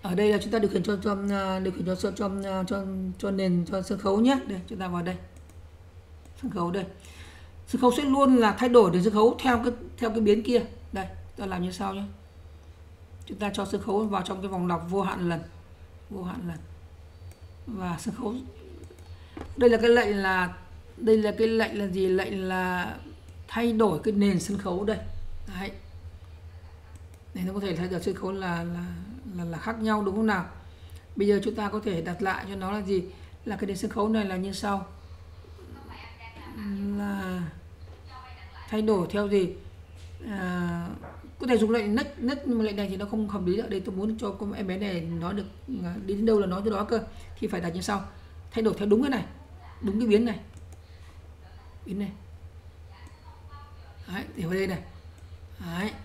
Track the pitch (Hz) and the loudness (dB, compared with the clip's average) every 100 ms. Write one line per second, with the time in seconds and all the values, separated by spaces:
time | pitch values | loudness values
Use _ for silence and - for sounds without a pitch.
0 | 185 180 208 208 208 226 202 196 175 202 | 0 4 6 6 4 2 4 2 0 0
1 | 208 202 202 202 190 190 185 180 175 185 | 0 0 0 0 0 0 0 -2 -2 0
2 | 208 185 202 196 196 190 185 196 190 190 | 0 0 -2 -2 -2 -2 0 -2 -2 -4
3 | 185 180 202 196 185 175 170 190 185 202 | -4 -4 -2 2 4 4 2 -2 -2 -2
4 | 202 196 240 277 - 196 175 208 190 175 | 2 6 6 6 2 -8 -6 -6 -4 -2
5 | 170 180 - - - - - - - - | -2 -4 -8 -18 -18 -18 -18 -20 -20 -20
6 | - - - - 262 202 175 190 180 - | -20 -20 -20 -8 -6 -2 0 0 -4 -10
7 | - - - - - - - 262 247 247 | -18 -18 -18 -18 -18 -18 -4 6 6 6
8 | 285 269 269 254 220 208 247 240 190 175 | 4 6 8 10 8 6 10 10 10 6
9 | 190 208 226 - 262 233 240 240 - - | 4 8 6 6 4 4 2 -2 -10 -4
10 | 233 220 208 208 - 240 - - - 196 | 0 4 6 6 6 4 2 -8 -8 -6
11 | 180 - - - 196 180 180 180 196 196 | -6 -8 -14 -8 -6 -2 -2 -2 -4 -4
12 | 202 - - - - - - - - - | -6 -10 -18 -20 -20 -18 -20 -20 -20 -20
13 | - - - 190 208 196 196 202 - 202 | -20 -18 -12 -4 -4 -2 -2 -2 2 2
14 | 220 196 175 190 196 185 175 170 170 190 | 2 0 -2 -4 -4 -2 0 0 0 0
15 | 190 185 175 165 - - - - - - | 0 0 0 -2 -4 -16 -20 -20 -20 -20
16 | - 202 180 240 175 160 - - - - | -12 -8 -6 -6 -6 -8 -12 -16 -18 -18
17 | - - - - - - - 208 180 165 | -20 -18 -18 -16 -18 -16 -10 -6 -4 -4
18 | 240 - 233 247 - - - - - - | -6 -4 -4 -4 -8 -14 -16 -16 -16 -18
19 | - - - - - - 240 226 233 240 | -16 -16 -16 -12 -10 6 8 8 8 6
20 | 208 202 196 185 180 - - - - - | 6 2 2 2 0 -4 -14 -16 -16 -2
21 | 220 220 208 208 226 226 220 220 202 180 | 6 6 6 4 4 4 2 0 -2 2
22 | 190 185 185 196 185 185 185 180 175 - | 4 4 2 -2 -2 0 0 0 -2 -6
23 | - - - - - 233 240 220 220 156 | -12 -16 -18 -18 -8 0 2 6 4 4
24 | 220 202 202 180 - 202 190 180 208 202 | 2 6 6 4 0 -4 -2 0 0 -2
25 | - - - - - 185 196 - - - | -4 -6 -6 -6 -8 -6 -8 -10 -16 -16
26 | - - - - - - - - - - | -16 -16 -18 -18 -18 -16 -18 -18 -18 -18
27 | - - - 185 185 196 196 165 185 180 | -18 -20 -14 -6 -4 -2 -2 -2 -2 -2
28 | 202 175 185 196 185 170 170 175 175 175 | -2 -2 -4 -2 -2 -2 -2 -4 -6 -8
29 | 190 247 - 180 170 165 - 233 220 214 | -10 -12 -10 -6 -6 -4 -4 -2 2 2
30 | 202 196 220 196 165 - - - - - | 2 2 2 2 -2 -10 -16 -18 -16 -18
31 | - - 202 202 208 220 202 214 208 175 | -12 0 4 4 2 -2 -4 -2 -2 -2
32 | 165 170 190 185 190 196 185 208 190 196 | -2 -2 -2 -2 -4 -6 -4 -4 0 0
33 | 180 - - - - 190 196 190 - - | 0 -12 -18 -12 -8 -4 -4 -2 -2 0
34 | 208 220 202 185 196 185 208 196 180 - | 2 2 2 -2 -4 -4 -2 -2 -4 -14
35 | - - - - - - - - - - | -18 -18 -18 -18 -18 -18 -16 -16 -14 -16
36 | - - 208 - - - 208 196 202 202 | -16 -16 -18 -16 -14 -8 -6 -4 -2 -2
37 | 202 196 185 180 165 - - - - - | -2 -2 -4 -4 -6 -8 -18 -18 -18 -16
38 | - 262 - - - - - 214 220 202 | -16 -16 -16 -16 -16 -16 -4 0 4 4
39 | 165 202 208 202 180 - - - - - | 2 0 4 4 2 -2 -14 -18 -18 -18
40 | - - 240 202 185 180 175 170 175 - | -16 -12 -8 -4 -2 -2 -2 -2 -6 -10
41 | - - - - 247 233 214 233 208 214 | -12 -16 -16 -6 2 4 6 4 4 2
42 | 294 - 233 277 277 233 214 202 196 190 | 0 -2 -2 -2 0 2 2 0 -2 -4
43 | 202 220 208 208 175 196 240 196 185 185 | -2 -2 -2 0 2 0 0 -2 -2 -2
44 | 214 220 214 190 202 - 190 185 202 175 | -2 -2 -4 -4 -6 -4 -2 -2 -2 -2
45 | 165 170 170 202 196 - - 240 175 190 | -2 -4 -2 -4 -6 -12 -8 -4 -4 -4
46 | 190 202 226 214 190 180 214 196 208 226 | -4 2 6 6 6 2 0 0 2 0
47 | 226 - - - 233 175 170 170 180 202 | 0 -12 -14 -4 -2 0 -2 -2 -2 -2
48 | - - - - - - 220 - 208 208 | -4 -14 -18 -18 -6 2 2 2 4 6
49 | 277 247 160 - - - - - 196 208 | 6 0 -4 -10 -18 -18 -18 -4 -2 2
50 | 233 208 240 202 - - - - - - | 6 6 6 -2 -8 -16 -16 -18 -18 -18
51 | - - - - - - - - 359 190 | -18 -18 -18 -20 -20 -20 -18 -18 -10 -6
52 | 202 - - - - - - - - - | -6 -8 -16 -16 -16 -18 -20 -20 -20 -18
53 | - - - - - - - - - - | -18 -18 -20 -18 -18 -16 -16 -18 -18 -16
54 | - 180 - - 165 185 190 185 - - | -10 -8 -8 -6 -2 0 0 -2 -8 -16
55 | - - - - - - 175 170 208 - | -18 -18 -18 -18 -18 -12 -8 -4 -4 -6